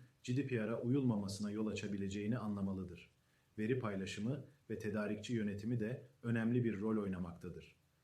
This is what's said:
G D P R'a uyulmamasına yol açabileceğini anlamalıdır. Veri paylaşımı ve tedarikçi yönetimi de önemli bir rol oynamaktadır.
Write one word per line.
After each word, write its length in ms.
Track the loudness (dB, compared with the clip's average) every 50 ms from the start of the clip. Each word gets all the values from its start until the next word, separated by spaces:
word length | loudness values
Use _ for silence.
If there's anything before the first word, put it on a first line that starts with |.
| -10 -16 _ _ -4
G 140 | -2 0
D 100 | 0 0
P 200 | 0 0 0 0
R'a 160 | 0 0 0 2
uyulmamasına 680 | 2 4 4 4 4 4 2 2 -2 -2 -2 -2 -2
yol 160 | 0 0 0
açabileceğini 720 | 0 0 -2 -2 -4 -2 -2 -2 -2 -2 -2 0 0 0 0
anlamalıdır. 720 | 0 -2 -2 0 0 0 0 -2 -4 -6 -8 -12 -16 -18 -20 _ _ _ _ _ _ _ _ -2
Veri 200 | 2 2 2 2
paylaşımı 640 | 2 0 -2 -2 -2 -4 -2 -2 0 0 -2 -2 -4 -10 -16 _ _ -8
ve 80 | -6 -4
tedarikçi 540 | -2 -2 0 0 0 0 -2 -2 -2 0 0
yönetimi 480 | 2 2 0 0 -2 0 0 2 2
de 220 | 2 0 -2 -4 -6 -12 -18 _ -2
önemli 420 | 0 2 4 4 4 4 4 4
bir 160 | 4 2 0
rol 220 | 0 2 2 2 2
oynamaktadır. 720 | 0 0 -2 -4 -4 -6 -8 -10 -10 -8 -10 -12 -16 -20 _ _ _ _ _